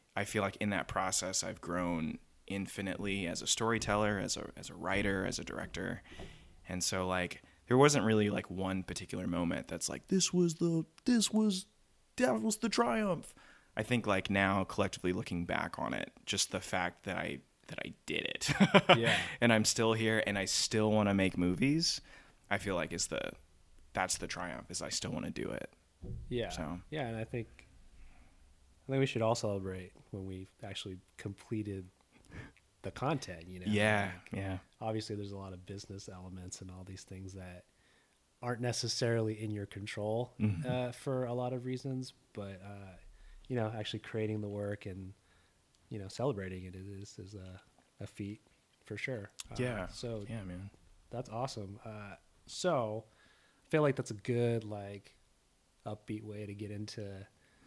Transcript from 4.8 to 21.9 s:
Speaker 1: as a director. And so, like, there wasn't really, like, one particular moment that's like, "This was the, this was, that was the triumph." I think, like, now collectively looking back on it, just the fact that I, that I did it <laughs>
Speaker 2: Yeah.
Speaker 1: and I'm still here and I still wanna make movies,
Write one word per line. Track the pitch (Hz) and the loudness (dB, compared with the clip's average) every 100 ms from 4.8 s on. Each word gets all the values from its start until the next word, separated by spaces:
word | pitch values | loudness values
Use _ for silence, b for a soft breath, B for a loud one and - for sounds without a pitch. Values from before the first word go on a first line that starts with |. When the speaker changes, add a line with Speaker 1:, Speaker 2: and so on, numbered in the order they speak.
| 87 196 143 98 95 | -2 0 2 2 0
Speaker 1:
as | 87 | -2
a | |
director. | - - 92 - 92 92 - B B B B B - | -6 -8 -8 -6 -4 -6 -10 B B B B B -8
And | 90 | -4
so, | - 95 92 | -2 0 0
like, | 92 87 - - b - | 0 0 -4 -16 b 4
there | 127 | 10
wasn't | 143 143 110 | 10 8 6
really, | 107 104 | 6 4
like, | 90 - | 2 -4
one | 90 95 95 | -2 0 -2
particular | 90 87 92 98 92 | -2 -6 -6 -4 -2
moment | 87 87 78 - | 0 0 0 -4
that's | 85 - | -6 -4
like, | - - | -6 0
"This | 190 180 | 2 4
was | 180 175 160 | 4 2 2
the, | 170 165 160 - - | 0 0 -2 -6 2
this | 240 202 | 4 4
was, | 214 214 185 - _ _ _ _ - | 4 4 2 -4 _ _ _ _ 2
that | 254 226 | 4 4
was | 220 - | 2 2
the | 226 | 0
triumph." | 220 240 226 214 175 - - b b b - | 4 4 4 2 0 -4 -16 b b b -4
I | |
think, | 110 123 107 | 2 2 4
like, | 95 - | 4 4
now | 98 98 98 | 6 6 6
collectively | 95 - 98 - 90 | 4 2 0 2 0
looking | 90 - 90 87 | 0 0 -2 0
back | 80 82 - | 0 -2 -2
on | - | -2
it, | 62 - - - | -2 -6 -10 -4
just | 98 - | 0 0
the | 95 | -2
fact | - 95 90 - 98 | -2 0 0 -2 -6
that | 90 | -4
I, | 82 73 - _ - | -2 -6 -10 _ -14
that | - - | -10 -8
I | - - | -10 -4
did | - - | -2 -2
it | - - 143 202 | -2 0 6 8
<laughs> | 196 - 156 | 8 8 8
Speaker 2:
Yeah. | 113 B B B | 8 B B B
Speaker 1:
and | 120 | 6
I'm | 110 | 8
still | 107 - 113 | 6 4 4
here | 110 113 110 - | 4 4 4 2
and | 101 | 0
I | 95 | 0
still | - - 110 107 | 0 2 4 6
wanna | 107 104 | 6 6
make | 98 95 90 | 6 4 4
movies, | 87 90 131 156 170 | 2 4 4 4 2